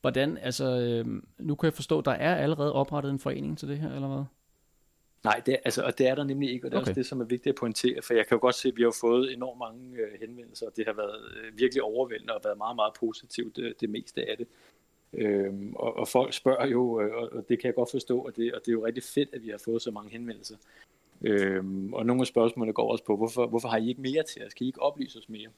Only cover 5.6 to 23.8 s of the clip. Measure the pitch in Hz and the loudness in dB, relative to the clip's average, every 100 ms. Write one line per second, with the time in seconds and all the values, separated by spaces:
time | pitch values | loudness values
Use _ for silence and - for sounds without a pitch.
5.6 | - 113 120 - 127 135 143 139 139 123 | 0 0 0 4 4 4 0 -2 -2 -4
6.6 | 131 147 131 98 123 131 113 123 - 135 | -2 0 0 -2 -2 -4 -2 0 0 0
7.6 | 120 107 123 123 - 117 107 120 127 123 | -2 0 0 0 2 4 6 6 6 4
8.6 | 131 113 117 110 117 120 131 127 127 123 | 0 4 4 4 4 4 4 -2 -8 -8
9.6 | 117 117 127 127 107 104 110 123 117 - | -12 -12 -16 -6 -6 -6 -14 -14 -16 -10
10.6 | 113 107 110 104 101 107 113 - 110 110 | -8 -4 -4 -2 -4 -6 -12 -14 -14 2
11.6 | 123 127 113 113 127 110 - 110 107 104 | 4 4 0 0 -2 -4 -6 -4 -2 -4
12.6 | 110 120 107 - 113 107 - - 120 - | -4 0 0 2 -4 -4 -10 -8 -6 -6
13.6 | 120 - 113 107 - - - - 117 _ | -8 -4 -4 -4 -6 -6 -4 -6 -8 _
14.6 | _ _ _ _ _ - 107 101 98 98 | _ _ _ _ _ -2 2 2 2 -2
15.6 | 101 - 120 - 107 127 131 - - 127 | -8 -4 -4 -2 2 2 2 2 2 4
16.6 | 131 120 123 113 104 113 117 117 - 117 | 2 4 2 2 0 -2 -6 -8 0 0
17.6 | 127 123 117 131 - 127 127 117 117 120 | 2 0 0 -2 0 -2 -2 -2 -2 -2
18.6 | - 113 110 120 - - 143 131 113 104 | 0 0 0 -4 -2 0 0 -4 -10 -10
19.6 | - 113 120 104 104 113 120 107 - 107 | -4 -2 -4 -8 -12 -12 -10 -12 -14 -18
20.6 | _ - - _ _ _ 110 101 98 95 | _ -20 -20 _ _ _ 2 4 4 2
21.6 | 95 95 95 - 117 127 127 - 113 117 | -2 -4 -4 -2 2 2 2 4 4 4
22.6 | 110 110 113 113 - 104 113 113 117 113 | -2 2 2 0 2 2 2 0 0 0
23.6 | 117 113 | 0 0